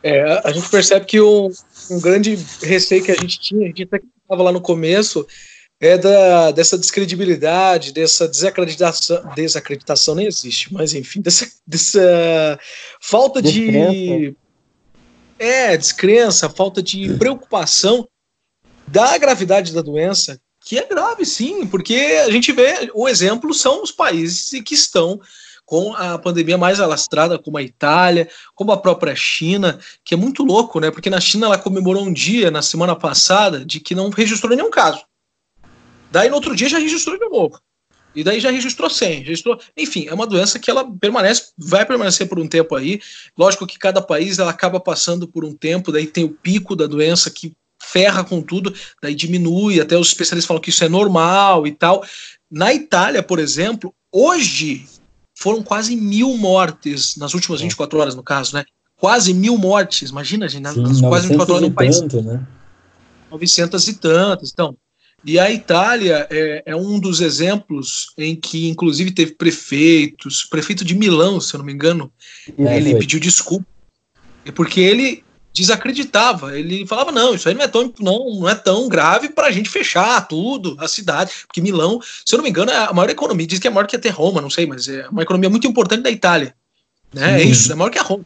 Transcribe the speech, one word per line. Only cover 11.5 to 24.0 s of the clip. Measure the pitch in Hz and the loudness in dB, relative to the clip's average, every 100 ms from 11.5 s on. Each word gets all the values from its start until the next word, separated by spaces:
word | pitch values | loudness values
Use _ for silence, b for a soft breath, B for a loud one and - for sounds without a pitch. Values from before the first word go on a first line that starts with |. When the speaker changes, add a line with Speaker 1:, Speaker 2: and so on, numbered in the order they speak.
| _ - | _ -8
Speaker 1:
dessa | 165 - 208 180 170 170 160 156 143 B B B B | -4 0 4 6 4 2 2 0 -4 B B B B
falta | - 214 269 269 | 0 2 4 2
de | 156 208 | 2 2
Speaker 2:
Descrença. | 226 214 175 190 180 170 143 139 _ _ _ _ _ _ _ _ _ _ | 2 2 2 0 -2 -2 -4 -8 _ _ _ _ _ _ _ _ _ _
Speaker 1:
É, | 233 262 240 160 | 0 2 2 2
descrença, | - - 190 226 226 180 151 | 0 0 4 4 4 0 -2
falta | - 190 196 | -2 -2 -2
de | 180 190 196 | -6 -6 -4
preocupação | 131 240 269 - 202 156 - 190 240 233 _ _ _ _ _ _ _ - | 0 0 -2 -4 -4 0 0 2 0 -2 _ _ _ _ _ _ _ -2
da | 160 247 339 | 2 2 4
gravidade | 285 220 185 196 175 | 2 2 2 0 0
da | 165 | -6
doença, | 147 147 175 196 - 131 _ _ | -4 -2 -2 -2 -4 -8 _ _
que | - 226 | -6 -6
é | |
grave | 539 359 415 453 | -2 -2 -2 -2
sim, | 320 - 247 403 | -4 -4 -4 -4
porque | 208 190 - 240 294 311 262 | -4 -4 -2 0 2 2 4
a | |
gente | 220 240 | 2 2
vê, | 247 262 370 320 | 4 4 2 -6
o | 208 254 | -2 0
exemplo | 226 185 233 302 | 2 0 0 -4
são | - 254 311 | -2 0 0
os | 427 | -4
países | - | -2